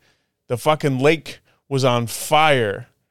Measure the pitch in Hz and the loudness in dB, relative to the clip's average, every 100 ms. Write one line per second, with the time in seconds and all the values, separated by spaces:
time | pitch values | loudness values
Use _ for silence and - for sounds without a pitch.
0 | _ _ _ _ - 123 151 156 147 127 | _ _ _ _ -10 -4 -2 0 -2 0
1 | 139 165 - - _ _ - 135 127 120 | 2 0 -4 -20 _ _ -8 0 0 0
2 | 117 - - 151 156 135 107 98 120 _ | -2 -8 0 2 4 2 0 -4 -12 _
3 | _ | _